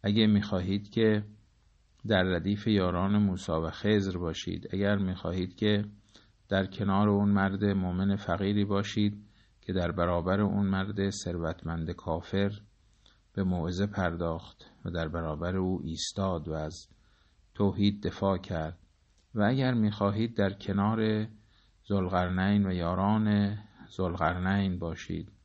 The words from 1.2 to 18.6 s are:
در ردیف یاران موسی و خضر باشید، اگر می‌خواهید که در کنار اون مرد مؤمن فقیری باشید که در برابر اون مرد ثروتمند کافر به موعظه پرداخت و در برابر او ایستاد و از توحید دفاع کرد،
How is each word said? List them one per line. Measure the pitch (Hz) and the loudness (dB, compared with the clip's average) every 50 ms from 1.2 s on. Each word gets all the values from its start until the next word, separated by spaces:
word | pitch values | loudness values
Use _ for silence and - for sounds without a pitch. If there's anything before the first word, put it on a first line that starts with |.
| 104 - - - - _ _ _ _ _ _ _ _ _ _ _ - 107 | -2 -6 -14 -20 -20 _ _ _ _ _ _ _ _ _ _ _ -2 2
در | 113 92 92 | 2 2 4
ردیف | 92 90 85 82 98 101 101 - 113 | 2 0 0 0 -2 -2 -2 0 2
یاران | 107 101 92 90 87 87 92 98 101 104 | 2 4 4 2 2 0 0 2 4 4
موسی | 104 98 92 - - - | 4 2 0 -2 -4 -2
و | 82 80 80 80 | -2 0 0 -2
خضر | - - - 104 107 104 98 98 90 87 | -6 -2 0 2 2 2 2 0 -2 -4
باشید، | 87 82 80 - - 90 90 85 - - - | -4 -4 -6 -6 -6 -8 -8 -8 -8 -6 -4
اگر | 98 101 101 104 | -2 0 0 0
می‌خواهید | 98 98 92 92 - - 85 87 92 90 92 - | 0 0 -2 -4 -4 -6 -6 -4 -4 -4 -6 -6
که | - 107 107 104 101 104 104 - - _ _ _ - - _ _ _ _ _ | -2 0 2 2 2 0 -4 -10 -20 _ _ _ -20 -20 _ _ _ _ _
در | 101 98 95 | 0 0 0
کنار | 95 - - 107 98 95 98 104 107 | -2 -4 -2 0 2 4 4 4 4
اون | 101 101 101 101 | 4 4 4 4
مرد | 101 98 98 98 98 98 104 | 4 4 4 2 0 2 0
مؤمن | 101 98 98 92 90 87 90 95 101 98 | 2 2 2 0 0 0 0 0 0 0
فقیری | 98 - - 85 87 101 98 104 104 101 | 0 0 -2 -2 0 0 0 2 0 0
باشید | 101 101 98 101 - - 107 104 104 104 - - - _ _ _ _ _ _ | 0 0 -2 -2 -2 0 0 0 0 0 -4 -14 -20 _ _ _ _ _ _
که | - - 95 | -8 -4 -2
در | 92 87 85 | -2 0 0
برابر | 82 82 85 87 87 87 82 90 95 101 | 0 0 0 2 2 0 0 0 2 2
اون | 104 101 - 101 101 | 2 0 0 0 0
مرد | 98 98 95 95 101 101 104 98 98 | 0 0 0 -2 -4 -2 -2 -2 -2
ثروتمند | 95 - - 90 87 85 82 80 - - - 80 85 82 82 80 | -2 -4 -6 -6 -6 -4 -4 -4 -4 -6 -6 -8 -6 -4 -4 -6
کافر | 78 - - - 82 82 90 - - 98 101 101 104 104 - - _ _ _ _ _ _ _ _ _ _ _ _ _ | -8 -8 -6 -4 -4 -4 -4 -4 0 0 0 0 -2 -6 -14 -20 _ _ _ _ _ _ _ _ _ _ _ _ _
به | - 98 | -2 0
موعظه | 92 90 87 80 85 87 92 101 101 | 0 0 0 -2 -4 -2 -2 -4 -2
پرداخت | 101 - 92 85 85 85 87 82 82 82 - - - _ - - _ _ - | -2 -2 -2 -2 -2 -2 -2 -2 -2 -4 -8 -14 -20 _ -20 -20 _ _ -10
و | - | -6
در | 87 85 82 80 | -4 -4 -4 -4
برابر | 78 85 82 80 76 76 85 87 92 | -4 -4 -4 -4 -4 -4 -4 -4 -2
او | 95 92 92 92 87 - | 0 0 0 -2 -2 -4
ایستاد | - 80 78 - - - - 98 95 92 85 76 80 | -6 -6 -6 -8 -8 -4 -2 -2 0 0 -2 -4 -4
و | 78 | -6
از | 78 78 78 - - - _ - _ _ _ _ _ _ _ _ _ _ _ _ | -4 -4 -6 -8 -12 -18 _ -20 _ _ _ _ _ _ _ _ _ _ _ _
توحید | - 104 98 90 95 101 101 101 - - | 0 0 0 2 4 2 2 2 2 -4
دفاع | 92 - - - 98 95 87 | -6 -4 0 0 2 2 0
کرد، | - - 95 82 | -2 -6 -4 -4